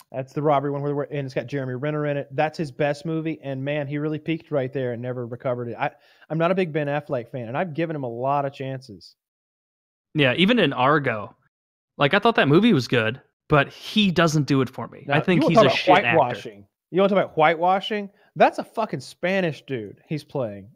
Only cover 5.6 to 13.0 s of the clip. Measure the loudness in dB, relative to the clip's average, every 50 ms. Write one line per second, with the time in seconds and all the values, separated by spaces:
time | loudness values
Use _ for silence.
5.6 | -6 -8 -6 -6 -6 -6 -6 _ _ _ _ _ _ -8 -4 -2 0 0 0 0
6.6 | -2 -2 -2 -4 -4 -2 -4 -4 -4 -4 -6 -6 -6 -8 -10 -10 -8 -8 -6 -6
7.6 | -6 -6 -4 -4 -4 -4 -4 -6 -8 -8 -8 -4 -2 -2 0 0 -2 -4 -6 -8
8.6 | -10 -8 -10 -10 -12 -16 -20 -20 -20 -20 _ _ _ _ _ _ _ _ _ _
9.6 | _ _ _ _ _ _ _ _ _ _ 0 2 2 4 4 4 4 4 4 4
10.6 | 2 2 2 2 2 4 4 2 2 -2 -4 -4 -6 -12 -16 _ _ _ _ _
11.6 | _ _ _ _ _ _ _ -2 0 2 2 2 2 2 2 4 4 4 6 6
12.6 | 6 6 4 4 2 2 0 0